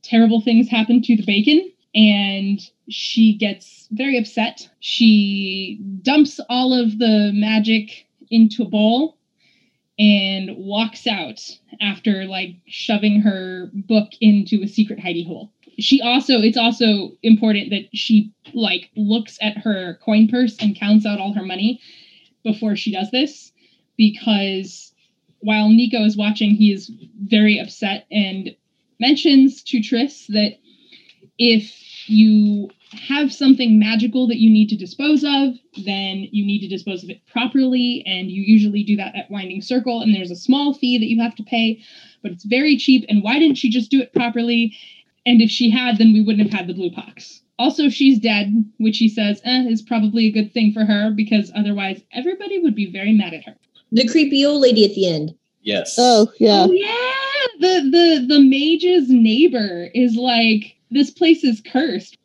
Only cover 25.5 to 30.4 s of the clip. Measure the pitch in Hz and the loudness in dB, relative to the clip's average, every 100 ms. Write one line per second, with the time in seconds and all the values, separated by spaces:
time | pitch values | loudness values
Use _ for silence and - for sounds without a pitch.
25.5 | 214 214 226 240 233 214 208 208 214 214 | 0 4 4 4 0 -2 0 -4 -2 0
26.5 | 208 208 196 - - - - 196 214 214 | 4 2 2 -10 -20 -20 -16 -2 2 2
27.5 | 202 - - 202 202 _ 208 190 190 190 | 0 -6 -10 -8 -8 _ -6 -6 -8 -14
28.5 | - _ _ _ _ 240 294 320 277 269 | -18 _ _ _ _ -2 0 4 4 4
29.5 | - - 247 208 233 277 - - 208 | 0 -6 -6 -2 -4 -4 -8 -6 -2